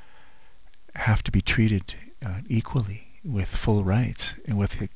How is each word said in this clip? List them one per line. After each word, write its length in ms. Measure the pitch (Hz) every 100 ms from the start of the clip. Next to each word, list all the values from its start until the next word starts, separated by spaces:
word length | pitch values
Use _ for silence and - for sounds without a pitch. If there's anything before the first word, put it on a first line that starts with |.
| - - - - - - - - -
have 280 | - - 107
to 80 | -
be 80 | 101
treated, 540 | - - 110 101 - - - -
uh, 160 | 113 95 -
equally 600 | 113 - 135 104 107 - -
with 240 | 175 101 95
full 360 | - - 104
rights 560 | 92 107 120 - - - -
and 100 | 104
with 240 | 101 -
a, 60 | 98